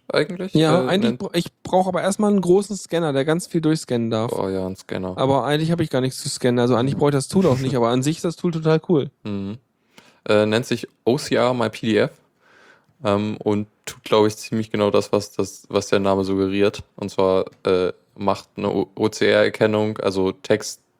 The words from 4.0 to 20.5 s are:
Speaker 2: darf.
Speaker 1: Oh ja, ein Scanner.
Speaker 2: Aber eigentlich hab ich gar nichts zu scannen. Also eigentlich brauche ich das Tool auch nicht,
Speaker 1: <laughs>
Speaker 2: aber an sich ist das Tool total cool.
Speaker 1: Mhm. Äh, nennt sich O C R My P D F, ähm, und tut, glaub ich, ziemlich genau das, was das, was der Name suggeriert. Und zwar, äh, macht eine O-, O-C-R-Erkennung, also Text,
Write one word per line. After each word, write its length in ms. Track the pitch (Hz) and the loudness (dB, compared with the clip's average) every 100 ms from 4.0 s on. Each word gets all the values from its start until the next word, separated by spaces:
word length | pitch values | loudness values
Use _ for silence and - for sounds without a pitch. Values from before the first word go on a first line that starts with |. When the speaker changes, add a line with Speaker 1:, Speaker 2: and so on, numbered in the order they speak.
| 117 | 0
Speaker 2:
darf. 220 | 113 117 | -2 -2
Speaker 1:
Oh 160 | - 98 | -4 -4
ja, 160 | 95 92 | -4 -4
ein 100 | 95 | -8
Scanner. 420 | - 101 92 92 | -10 -8 -6 -2
Speaker 2:
Aber 280 | 135 135 120 | 0 0 0
eigentlich 260 | 151 160 | -2 0
hab 80 | 170 | -2
ich 80 | 160 | 0
gar 120 | 131 | -2
nichts 200 | 131 - | -2 -4
zu 80 | 143 | -8
scannen. 300 | - 127 123 | -2 0 2
Also 160 | 120 117 | 2 2
eigentlich 220 | 131 143 | 0 0
brauche 120 | 147 | 2
ich 60 | 143 | 0
das 120 | - | 0
Tool 180 | 190 180 | 2 2
auch 140 | 127 | 2
nicht, 160 | 131 123 | 0 0
Speaker 1:
<laughs> 20 | |
Speaker 2:
aber 120 | 117 | 2
an 140 | 127 | 2
sich 140 | 135 165 | 0 -2
ist 80 | 175 | -4
das 100 | - | -4
Tool 160 | 175 | -4
total 300 | 165 156 160 - | -2 0 0 2
cool. 200 | 160 - - | 0 0 -8
Speaker 1:
Mhm. 340 | 107 101 98 117 _ _ _ - _ _ - | -8 -6 -6 -10 _ _ _ -20 _ _ 2
Äh, 180 | 107 107 | 4 4
nennt 200 | 107 - | 2 0
sich 220 | 120 - _ - | -4 -6 _ 0
O 120 | 120 | 0
C 180 | - 120 | 0 2
R 180 | 123 | 2
My 160 | 127 110 | 2 -2
P 180 | - 117 | -2 0
D 100 | 104 | 2
F, 140 | 127 - _ _ _ _ - _ _ _ | 0 -4 _ _ _ _ -20 _ _ _
ähm, 340 | 110 101 107 104 | -2 0 0 -4
und 240 | 104 104 104 _ - | -2 -2 -2 _ -16
tut, 180 | - | -16
glaub 220 | - 110 107 | 0 4 4
ich, 120 | - | 0
ziemlich 340 | - 113 110 | -6 -6 -4
genau 180 | 104 104 | 0 2
das, 220 | 104 - | 2 2
was 200 | 107 101 | -2 -2
das, 340 | - 95 - - | -6 -6 -8 -4
was 180 | 101 - | -4 0
der 120 | 104 | 0
Name 240 | 98 98 | 2 0
suggeriert. 600 | 95 98 95 101 101 - - - | 0 0 0 2 0 0 -12 -12
Und 160 | 101 | -8
zwar, 340 | - 95 92 - - | -2 2 2 -2 -6
äh, 300 | - 92 90 - _ - | -2 0 0 -4 _ -6
macht 320 | 98 98 - - | -4 -4 -6 -6
eine 160 | 101 | -2
O-, 180 | 98 - - | -2 -4 -2
O-C-R-Erkennung, 1040 | 107 - 104 104 107 - 110 107 107 107 | -2 0 2 4 2 2 0 2 0 -2
also 320 | 101 95 95 | -2 0 0
Text, 500 | 92 - | -2 -2